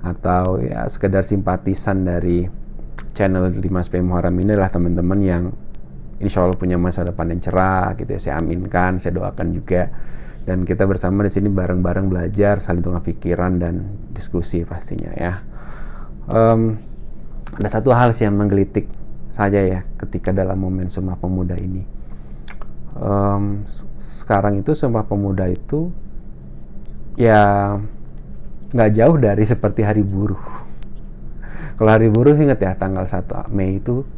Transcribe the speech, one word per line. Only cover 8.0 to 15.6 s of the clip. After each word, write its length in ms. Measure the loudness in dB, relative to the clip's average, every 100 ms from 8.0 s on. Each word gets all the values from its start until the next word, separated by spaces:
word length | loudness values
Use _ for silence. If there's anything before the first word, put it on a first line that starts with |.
| -6
ya. 80 | -4
Saya 140 | -4 -2
aminkan, 560 | -2 -2 -2 0 0 0
saya 160 | -2 -2
doakan 400 | -4 -4 -2 -4
juga. 320 | 0 0 0 -2 -4 -6 -8 -8
Dan 240 | -4 -2
kita 240 | 0 2 2
bersama 320 | 2 2 2
di 100 | 2
sini 200 | 2 2
bareng-bareng 560 | 2 2 0 2 0 0
belajar, 560 | 0 -2 2 2 2
saling 160 | 0 0
tukar 240 | 0 0
pikiran 560 | -2 -4 -2 0 2 2
dan 320 | 0 -2 -6 -8 -10
diskusi 560 | -8 -4 -2 -2 -2
pastinya 480 | -4 -6 -6 -6 -6
ya. 320 | -4 -4 -4 -8 -10